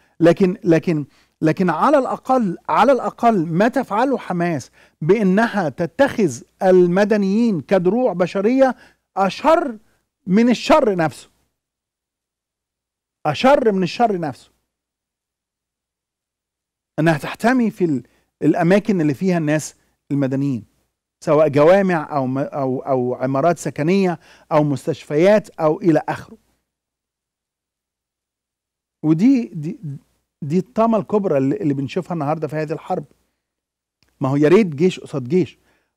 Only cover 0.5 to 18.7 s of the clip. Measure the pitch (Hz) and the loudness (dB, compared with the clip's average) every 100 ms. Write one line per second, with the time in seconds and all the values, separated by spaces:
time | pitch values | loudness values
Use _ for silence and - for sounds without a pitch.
0.5 | - 185 160 180 151 135 _ _ _ 156 | 0 0 2 0 -4 -6 _ _ _ -2
1.5 | 156 180 156 226 294 226 214 - 262 196 | 0 -2 0 2 2 0 -4 -2 -2 -2
2.5 | 175 - 160 233 262 202 - 233 208 160 | -6 -2 2 2 2 -2 -2 0 0 0
3.5 | 160 233 269 - 202 277 247 - 180 175 | 0 0 -2 -4 -2 -2 -2 -4 -4 -4
4.5 | 147 - _ _ _ 156 226 190 190 233 | -4 -8 _ _ _ 0 2 2 2 0
5.5 | 208 156 143 170 - 277 - 175 120 - | -2 -4 -4 -4 0 0 0 -2 -2 -14
6.5 | - 190 185 175 180 208 208 190 208 240 | -2 4 4 4 2 2 0 0 0 0
7.5 | 165 - 190 175 233 254 175 180 202 208 | -2 0 0 2 0 0 -2 -4 -2 0
8.5 | 262 262 - _ _ _ 185 190 - 285 | 2 2 0 _ _ _ -4 -2 0 2
9.5 | 339 294 214 _ _ _ _ - 202 240 | 2 0 -8 _ _ _ _ 0 2 2
10.5 | 214 - 302 233 180 156 - - _ _ | 2 2 2 2 0 -2 -6 -20 _ _
11.5 | _ _ _ _ _ _ _ _ _ _ | _ _ _ _ _ _ _ _ _ _
12.5 | _ _ _ _ _ _ _ 151 143 254 | _ _ _ _ _ _ _ -6 0 2
13.5 | 294 226 190 175 - 233 185 151 - _ | 4 2 0 -2 -2 -2 -2 -8 -12 _
14.5 | _ _ _ _ _ _ _ _ _ _ | _ _ _ _ _ _ _ _ _ _
15.5 | _ _ _ _ _ _ _ _ _ _ | _ _ _ _ _ _ _ _ _ _
16.5 | _ _ _ _ - 160 151 160 - 226 | _ _ _ _ -2 0 0 -6 -4 0
17.5 | 262 220 - 175 131 - _ _ _ 147 | 0 0 -2 -2 -2 -8 _ _ _ -2
18.5 | 180 170 | 0 2